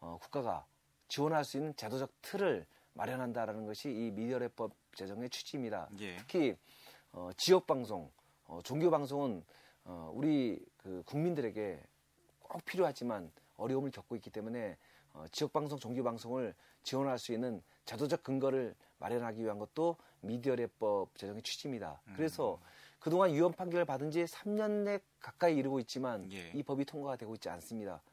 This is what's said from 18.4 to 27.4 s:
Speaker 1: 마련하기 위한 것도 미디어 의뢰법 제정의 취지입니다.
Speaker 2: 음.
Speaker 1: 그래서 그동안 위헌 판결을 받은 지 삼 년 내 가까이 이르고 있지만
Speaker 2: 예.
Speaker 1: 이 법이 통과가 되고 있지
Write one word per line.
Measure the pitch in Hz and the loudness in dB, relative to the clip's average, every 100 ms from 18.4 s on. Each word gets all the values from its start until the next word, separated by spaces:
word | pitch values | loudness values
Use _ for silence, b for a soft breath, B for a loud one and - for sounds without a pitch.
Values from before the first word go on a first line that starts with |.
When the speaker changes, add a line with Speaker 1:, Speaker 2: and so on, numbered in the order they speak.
| 135 131 117 - b b | 4 2 0 -6 b b
Speaker 1:
마련하기 | - 120 117 110 | -2 -2 -2 -2
위한 | 110 104 | -2 -2
것도 | 107 - 170 160 B B | -4 0 0 0 B B
미디어 | 104 120 131 | -4 0 2
의뢰법 | 123 117 - 107 101 92 - | 2 0 0 2 2 0 -6
제정의 | 101 104 | -8 -6
취지입니다. | - - 147 120 90 73 - | -6 -6 -4 -4 -6 -10 -8
Speaker 2:
음. | 95 | -2
Speaker 1:
그래서 | 160 151 120 - B B B B | -2 2 0 0 B B B B
그동안 | 160 175 190 | 4 6 8
위헌 | 147 175 | 8 6
판결을 | 165 180 175 | 4 0 2
받은 | 165 131 151 | 2 0 0
지 | 156 170 | 0 0
삼 | - 208 | -2 -2
년 | 208 214 208 | 0 2 2
내 | 202 202 - _ | 2 -2 -6 _
가까이 | - - 175 151 | -14 2 4 6
이르고 | 135 135 | 4 0
있지만 | 117 131 131 110 95 | -2 -2 -2 -2 -6
Speaker 2:
예. | 95 85 | -8 -6
Speaker 1:
이 | 123 | -6
법이 | 143 139 | -2 -2
통과가 | 139 156 139 127 | -2 -4 -6 -6
되고 | 107 | -6
있지 | 110 | -8